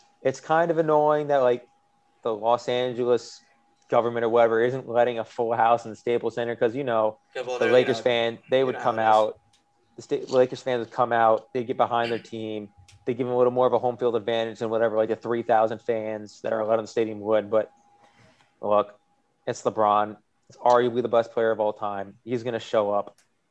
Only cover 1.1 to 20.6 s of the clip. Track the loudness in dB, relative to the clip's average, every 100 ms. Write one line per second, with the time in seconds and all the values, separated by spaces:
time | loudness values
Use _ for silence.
1.1 | 2 2 2 2 0 -6 _ _ _ _
2.1 | _ -6 -4 0 0 -2 -4 -4 -2 0
3.1 | 0 -2 -18 _ _ _ _ _ 0 0
4.1 | -2 2 4 4 4 0 -2 -2 0 0
5.1 | -2 -8 -6 -2 2 2 2 -2 -8 -4
6.1 | -2 -2 -4 -6 -2 -2 -2 -2 0 0
7.1 | -4 _ -12 -8 -2 4 4 4 0 0
8.1 | 0 0 -4 -2 0 0 0 -2 2 4
9.1 | 4 2 -4 _ _ _ _ _ -20 -8
10.1 | -8 0 2 2 0 -4 -4 -4 -2 0
11.1 | 4 4 4 0 -8 -6 -2 0 0 -2
12.1 | -4 -8 -12 -10 -10 -12 -18 -20 -10 -8
13.1 | -6 -2 2 2 2 2 2 -2 -2 -2
14.1 | -2 -2 -4 -4 -6 -4 0 0 0 -2
15.1 | -4 -4 -4 0 2 2 -2 -6 -4 -6
16.1 | -10 -12 -12 -6 -4 0 -2 -2 -4 -4
17.1 | -4 0 0 2 0 -2 _ _ _ _
18.1 | _ _ _ _ _ 0 0 0 -8 _
19.1 | _ _ _ -10 -6 -4 0 2 2 0
20.1 | -6 _ _ _ -2